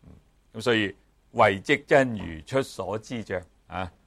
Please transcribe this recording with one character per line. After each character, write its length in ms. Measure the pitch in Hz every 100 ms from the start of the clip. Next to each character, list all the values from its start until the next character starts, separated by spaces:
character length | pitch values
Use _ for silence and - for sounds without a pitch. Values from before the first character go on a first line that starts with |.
嗯， 60 | - - _ _ _
噉 80 | 113
所 140 | 113 113
以 180 | 101 - _ _ _
慧 260 | 117 107 98
即 160 | - 143 143
真 260 | 151 131 110
如 260 | 87 80
出 200 | 76 135
所 380 | 131 - 90 107
知 240 | 113 127
障， 180 | 101 95 87 _ _
啊。 240 | 82 92 _